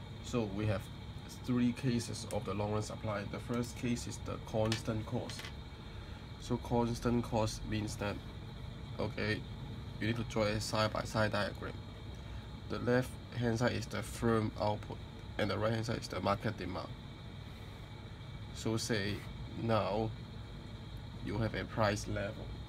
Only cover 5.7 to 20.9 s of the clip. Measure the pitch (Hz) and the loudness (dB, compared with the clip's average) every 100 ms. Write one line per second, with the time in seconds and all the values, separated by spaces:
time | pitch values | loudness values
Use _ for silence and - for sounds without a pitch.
5.7 | - - - - - - - - 120 - | -10 -10 -10 -10 -10 -10 -10 -2 -2 2
6.7 | 120 117 117 120 120 117 117 110 - - | 4 4 2 4 4 4 2 2 0 -2
7.7 | 110 107 - 101 95 - - - - - | 0 0 0 -2 -2 -6 -10 -10 -8 -8
8.7 | - - - 107 - 104 107 - - - | -8 -8 -2 -2 0 0 0 -2 -8 -6
9.7 | - - - 107 113 113 117 104 107 - | -6 -8 -2 0 2 0 2 4 2 2
10.7 | 110 107 - - 113 107 101 95 - - | 4 4 4 0 4 4 4 0 -2 -6
11.7 | - - - - - - - - - - | -8 -10 -10 -10 -10 -8 -8 -8 -8 -4
12.7 | 107 113 123 131 - - 120 120 113 123 | 0 4 4 4 -4 -6 0 2 4 4
13.7 | 104 - 101 107 - 117 113 107 - 104 | 2 0 -4 -4 2 4 6 4 2 2
14.7 | 107 - - - - - - 104 98 110 | 2 -2 -8 -8 -10 -8 0 2 4 4
15.7 | 113 110 110 - - 98 101 110 95 87 | 2 2 -2 -2 0 4 4 2 0 -2
16.7 | 87 - - - - - - - - - | -2 -4 -8 -10 -10 -10 -10 -10 -10 -10
17.7 | - - - - - - - - - 110 | -10 -10 -10 -10 -10 -10 -8 -8 -2 2
18.7 | 113 - 110 98 101 - - - - 113 | 2 2 2 2 -2 -4 -8 -6 -2 4
19.7 | 110 92 104 113 - - - - - - | 4 6 2 0 -2 -8 -10 -10 -10 -10
20.7 | - - | -10 -8